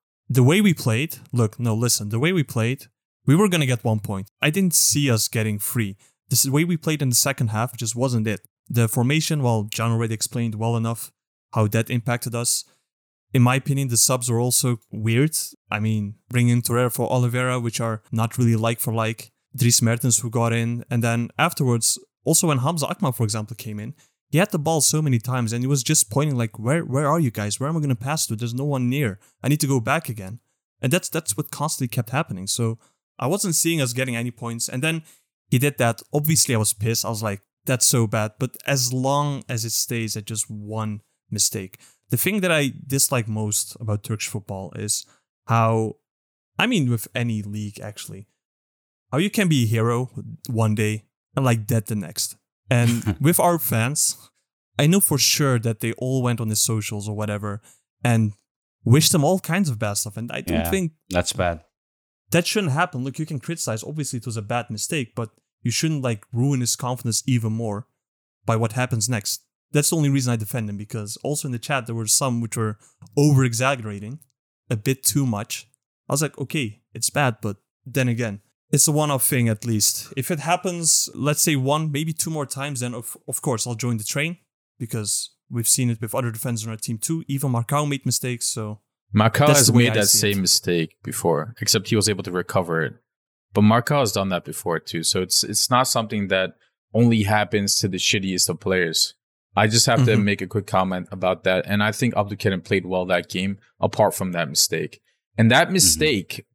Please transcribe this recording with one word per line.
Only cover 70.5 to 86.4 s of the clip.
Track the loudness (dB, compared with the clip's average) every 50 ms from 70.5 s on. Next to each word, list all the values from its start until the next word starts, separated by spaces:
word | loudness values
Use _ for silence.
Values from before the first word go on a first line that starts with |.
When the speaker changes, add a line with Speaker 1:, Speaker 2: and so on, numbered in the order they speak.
| -6 -6 -4 -6
Speaker 1:
him, | -6 -8
because | -10 -10 -8 -8 -8 -8 -10 -8
also | -6 -6 -4 -4 -4
in | -6
the | -6 -8
chat, | -4 -4 -4 -4 -4
there | -4 -6
were | -4 -2
some | 0 0 2 2 0 0 -2
which | -2 -4 -4
were | -2 -2 -2 -4 -6 _ _ _ _ -20 -4 2 4 4 6 6 6
over-exaggerating | 4 2 2 0 0 0 0 -2 -4 -8 -10 -10 -10 -12 -14 -14 -18 _ _ _ _ _ _ _ _ -4
a | -4
bit | -2 0 -2 -2 0 0
too | 0 2 2 2
much. | 0 0 -2 -4 -6 -10 -12 -12 _ _ _ _ _ _ _ _ -4
I | -2
was | -2
like, | -2 -2 -4 -8
"Okay, | -8 -6 -4 -4 -4 -4 -6 -12 _ _ -8
it's | -6 -6 -2
bad," | 0 2 2 2 0 -2
but | -4 -6 -6 -8 _ _ _ _ _
then | -6 -2 -2 0 0
again, | 0 -2 -4 -6 -6 -10 -14 _ _ _ _ _
it's | 2 2 2 4
a |
one-off | 4 2 2 2 2 0 0
thing | 0 2 2 2 2
at | 0 0 -2
least. | -2 0 0 0 0 0 -2 -8 -8 -8
If | -6 -4 -4
it | -4 -4
happens, | 0 0 0 0 0 -4 -4 -2 0 2 2 2 0 -2 -6
let's | -4 -2 0 0 2
say | 2 2 2
one, | 2 2 2 2 0 0 -2
maybe | -2 -2 -4 -4
two | -4 -4 -4 -4
more | -4 -4 -6
times, | -6 -6 -8 -6 -6 -6 -6
then | -6 -6 -6
of, | -8 -10 -12 -14 -14 _ -10
of | -10 -4
course | -2 -2 -2 -2 -2
I'll | -4 -4
join | -4 -2 -2 -2 -2
the | -4
train, | -4 -4 -2 -4 -4 -6 -10 _ _ _ _ _ _ _ -12
because | -10 -6 -6 -4 -4 -4 -4 -4 -6 -8 _ _ _ _
we've | -4 -2 0 2
seen | 2 2 2 0
it | -2 -2
with | -4 -4 -4
other | -4 -4 -4
defenders | -6 -6